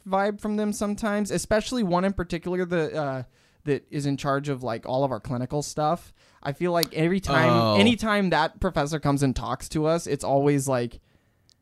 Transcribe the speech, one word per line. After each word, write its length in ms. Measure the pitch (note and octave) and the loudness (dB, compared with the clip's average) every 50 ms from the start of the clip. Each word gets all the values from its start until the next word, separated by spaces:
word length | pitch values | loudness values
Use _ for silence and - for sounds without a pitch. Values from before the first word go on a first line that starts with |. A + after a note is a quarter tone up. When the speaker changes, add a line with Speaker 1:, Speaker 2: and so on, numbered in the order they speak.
| - G3 | -8 -2
Speaker 1:
vibe 320 | F#3+ G3 G3 G#3+ G#3+ G#3 | 0 2 2 0 0 -2
from 160 | - G#3+ G#3 | -4 -4 -2
them 160 | G#3+ G#3+ G#3 G#3 | -2 -2 -2 -2
sometimes? 580 | - G#3+ G3+ G3+ - A3+ G#3 G3+ G#3 G#3 F#3+ | -2 -4 -4 -4 -2 -2 -2 -2 -2 -2 -2
Especially 520 | D3 F3 - - G#3+ G#3+ G#3+ - B3+ B3 G#3+ | -2 -2 0 2 2 2 2 0 -2 0 0
one 220 | F3 F3 F3 F#3 | 2 2 2 2
in 80 | G3+ G3 | 0 0
particular, 500 | F#3 F3 - F3 E3 - F3+ F#3 F3+ F#3 | -2 -4 -4 -4 -6 -4 -2 -2 -2 -2
the, 300 | E3+ F3+ E3+ D#3 - - | 0 0 0 0 0 -2
uh, 260 | D#3 D3 C#3 C3+ C3 B2+ - _ _ _ _ _ _ - | -2 -4 -4 -4 -6 -8 -10 _ _ _ _ _ _ -2
that 220 | D3+ C#3 - - - | -2 -2 -2 -2 -6
is 160 | - D3 C#3+ | -6 -4 -2
in 100 | C#3+ C#3 | 0 -2
charge 320 | B2+ D3 D3 C#3 C#3 D3 D3 | 0 0 0 0 0 0 -2
of, 140 | C#3 B2 B2+ | -4 -4 -4
like, 240 | A#2 A#2 A2+ - | -4 -6 -6 -4
all 180 | - B2+ C3 C#3 | -2 0 0 0
of 60 | C3 | 0
our 100 | B2 G#2+ | -2 -4
clinical 400 | - - C3+ A#2+ B2+ - D3 D3 C#3+ | -6 -4 -4 -4 -4 -4 -4 -4 -4
stuff. 520 | - - D#3 D3+ D3+ E3+ - - - - _ _ _ _ _ - | -4 -4 -2 0 0 0 -2 -4 -10 -20 _ _ _ _ _ -8
I 100 | C#3+ C3+ | -8 -4
feel 200 | - E3+ F3+ E3+ | -2 -2 0 2
like 220 | E3+ F3 - - | 2 0 0 0
every 260 | D#3 D#3+ E3+ F#3+ F#3+ | 0 2 2 2 0
time, 300 | - - C#3+ D#3+ - B2 A#2+ | 0 2 2 4 4 4 4
Speaker 2:
Oh. 240 | A#2 A#2 A2 G#2 | 4 4 4 6
Speaker 1:
anytime 540 | G3+ G#3 A#3+ A#3+ - G#3 A3+ G#3 G#3 G3 F3+ | 6 6 6 4 2 0 0 0 2 2 2
that 300 | E3 D3+ D#3+ E3 - - | 2 2 0 0 -2 -2
professor 380 | - F#3 D3+ E3 C#3+ D3 D#3+ D3 | -4 -2 0 0 -2 -2 -2 -2
comes 240 | - D3 C#3 C3+ C#3+ | 0 2 2 2 2
and 140 | C3 A#2 | 2 0
talks 320 | - - A2+ B2+ - - - | 0 -4 -4 -6 -6 -6 -6
to 140 | - D#3+ D3+ | -4 -2 0
us, 220 | D#3 E3 E3+ - | 2 0 0 -2
it's 180 | - C#3 C3+ - | -2 -4 -4 0
always 420 | G2+ C3+ C#3 C#3 C#3+ C#3+ C#3+ C3 | 0 2 2 4 4 2 2 2
like, 340 | C#3 C3 B2 A#2+ A#2 - - - _ _ _ _ _ _ _ _ _ _ _ | 0 0 -2 -2 -4 -8 -12 -20 _ _ _ _ _ _ _ _ _ _ _